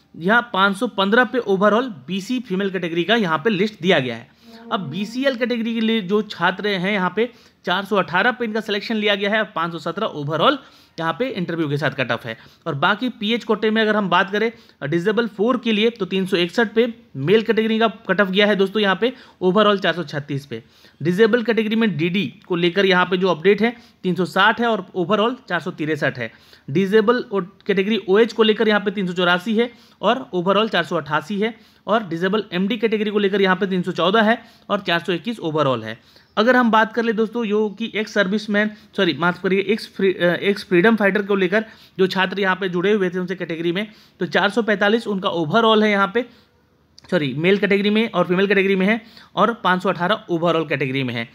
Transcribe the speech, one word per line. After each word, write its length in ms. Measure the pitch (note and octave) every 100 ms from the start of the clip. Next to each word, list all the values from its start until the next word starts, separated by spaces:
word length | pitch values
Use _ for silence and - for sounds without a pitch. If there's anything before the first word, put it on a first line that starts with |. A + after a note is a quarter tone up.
| _
यहाँ 360 | - E3+ A#3+ A#3+
पाँच 240 | F#3+ G3 G3
सौ 100 | A#3+
पन्द्रह 360 | - G3 A#3 B3
पे 140 | B3+
overall 500 | - G3 G#3 G#3 C4 D#3 C3+
बीसी 340 | F#3+ F#3 B3
फीमेल 300 | - F#3 G3
कैटेगरी 340 | F#3 E3+ E3
का 120 | E3+ A#3
यहाँ 220 | F#3 D#3+
पे 120 | A3+
लिस्ट 300 | F#3 G#3+ -
दिया 160 | F3 E3
गया 160 | B2+ A2+
है। 200 | A#2 _ - A3+ A#3
अब 160 | A3+ C#3+
बीसीएल 480 | F3 G#3 B3 C#4 B3
कैटेगरी 380 | A#3+ A#3+ A3+
के 60 | A#3
लिए 200 | A3 A3+
जो 180 | F3+ G#3
छात्र 440 | G#3+ - F3 F#3 G3+
हैं 240 | G3 F#3
यहाँ 200 | G#3 F3+ F3+
पे 140 | A#3 - _ _
चार 200 | - F3+
सौ 120 | G3 G#3
अठारह 360 | D3 F3 A#3
पे 120 | A#3+
इनका 160 | A#3 G#3+
सिलेक्शन 340 | G#3+ G3+ G3+ A3
लिया 180 | G#3
गया 160 | G3+ G3+
है, 140 | A3 G#3+
पाँच 260 | D#3+ E3+
सौ 60 | E3
सत्रह 320 | E3+ E3 G#3+ D3+
overall 420 | D3 D#3 G#3+ C#4 - - _ -
यहाँ 140 | E3
पे 140 | D#3 C4
इंटरव्यू 380 | G3+ E3+ E3 D#3
के 80 | C#3+
साथ 140 | D3
कट 200 | B2 B2
ऑफ 140 | A#2 A#2
है। 100 | A2+ - _ E3
और 80 | C#3
बाकी 320 | F3 G#3 B3
पीएच 340 | - G#3 A#3
कोटे 260 | - G#3+ A3
में 100 | A3
अगर 140 | G#3+ G#3+
हम 120 | F#3+
बात 220 | F3 F#3+
करें 200 | G#3 A3+ - - -
डिसेबल 440 | C#3+ E3+ F3+ G#3+ A#3
फ़ोर 300 | - A3 B3+
के 140 | A#3
लिए 180 | G#3 A3+
तो 160 | A3+ F3+
तीन 200 | F#3+ F#3+
सौ 100 | F#3
इकसठ 360 | F3 A#3+ A3+
पे 120 | A3+ A#3+ - - C3+
मेल 240 | C#3+ A3
कैटेगरी 360 | A3 A3 A3 A3
का 100 | A3+ A3 -
कट 120 | F#3
ऑफ 80 | G3
गया 180 | F#3+ G#3
है 100 | G3+
दोस्तों 260 | G3 G#3+
यहाँ 160 | G3+ F#3
पे, 120 | A#3 C4 - -
overall 380 | F#3 F#3 G#3 G3+
चार 140 | F#3+
सौ 80 | E3
छत्तीस 420 | D3+ D3+ C#3+ C#3 -
पे। 160 | A2+ - _ _ -
डिसेबल 420 | D3 F3+ A3+ A#3+
कैटेगरी 340 | A3 A3 G#3+ A3+
में 200 | A3+ D3
डीडी 300 | F3 G3 E3+ - -
को 100 | F3
लेकर 300 | F3 F3 G3
यहाँ 200 | F3+ F3+
पे 100 | F#3
जो 120 | F#3+
अपडेट 340 | D#3+ F#3 G3+
है 120 | A3+ A#3+ - _
तीन 120 | F#3
सौ 100 | F3 E3+
साठ 340 | F#3 G3+ A3
है 60 | A#3
और 200 | G#3+ F#3 F#3+
overall 380 | E3+ G#3 A3 B3+ -
चार 120 | F3
सौ 100 | E3
तिरसठ 460 | E3+ D3+ D3+ D3 B2+
है। 120 | A2+ - _ - -
डिसेबल 560 | C#3+ G3 G#3+ G#3+ B3
ओ-, 180 | - G3 F3+ - -
कैटेगरी 340 | F#3+ G3 A3+ -
ओएच 240 | G3 A3+
को 100 | -
लेकर 260 | A3 G#3+ A3
यहाँ 120 | G#3
पे 100 | G3+
तीन 160 | G3 F3+
सौ 60 |
चौरासी 440 | F3+ F3+ F3+ A3+ G#3+
है 140 | B3+ - _ -
और 260 | F#3+ B3 C4
overall 360 | F3+ F3 G3 A3+
चार 140 | F#3+
सौ 120 | D#3 E3+
अठासी 440 | D3 D#3 D3+ G3+
है, 140 | A3 A3+ _ _ -
और 160 | A3
डिसेबल 400 | G3 E3 F#3 G#3+ G3+
एमडी 240 | F3 G3 A#3
कैटेगरी 320 | A3+ G#3+ G#3+
को 80 | G#3
लेकर 220 | G3+ G3+
यहाँ 160 | F#3+ F#3
पे 100 | G3
तीन 160 | F#3
सौ 100 | F3+
चौदह 300 | E3+ E3+ A3
है 200 | G#3+ A3+ - - -
और 100 | G3+
चार 200 | F#3 E3+
सौ 120 | E3+
इक्कीस 260 | E3+ C#3+ A3
overall 440 | D#3 D3+ C#3 A#2+
है। 140 | A2 A2+ _ - _ -
अगर 200 | A3 B3
हम 140 | A#3+
बात 220 | A3 A3
कर 100 | A#3
ले 100 | A3+
दोस्तों, 320 | G#3+ A3 A#3
जो 240 | A3 G#3 G#3+
कि 200 | G3+ A3+
एक्स 180 | G3 A3
सर्विसमैन, 560 | G#3 F#3+ G#3 G#3+ G3+ G#3+ G#3+ - -
सॉरी, 180 | F#3
माफ 260 | C#3 F3 F3
करिए, 180 | F#3+ G3
एक्स 260 | - G#3+ -
फ्री-, 260 | - F#3+ -
अ, 180 | F3 E3
एक्स 220 | F#3+ G3
फ्रीडम 320 | - F3 G#3 A3+
फाइटर 260 | G3+ G3+
को 140 | G3 G3+
लेकर 280 | F#3 G#3 A3 - - -
जो 80 | F#3
छात्र 340 | F#3+ F#3 F#3+
यहाँ 160 | F#3+ F3+
पे 120 | G3
जुड़े 240 | F3 F#3
हुए 180 | G#3+ F#3
थे 80 | F#3
उनसे 180 | F3+ F#3
कैटेगरी 360 | F3 D#3+ E3+
में, 140 | F3 G#3+ - _ -
तो 60 | F3+
चार 220 | F#3+ G3
सौ 120 | G#3+
पैंतालीस 440 | A3 G3+ G3+ A#3 A3
उनका 240 | G3 F#3+
overall 500 | E3+ D#3 A3 A3 A3
है 80 | G#3+
यहाँ 200 | G3+ G3
पे, 100 | A#3 B3+ - _ _ _ _ _ _ -
सॉरी, 220 | F3+ C#3+ C3+
मेल 220 | E3+ G3+
कैटेगरी 320 | G3 G3+ G3+
में 200 | G#3+ A3+
और 160 | F3 F3
फीमेल 200 | F3+ G3
कैटेगरी 300 | G3+ F#3+ F#3+
में 100 | F#3+
है, 140 | A3+ - - - -
और 180 | G#3+ A#3
पाँच 180 | F#3 F#3
सौ 60 | G3
अठारह 360 | D#3+ F3 G#3+ -
overall 380 | E3+ E3+ D#3+ D#3
कैटेगरी 340 | C#3+ C#3+ C3+
में 120 | C3
है। 140 | A#2+ A#2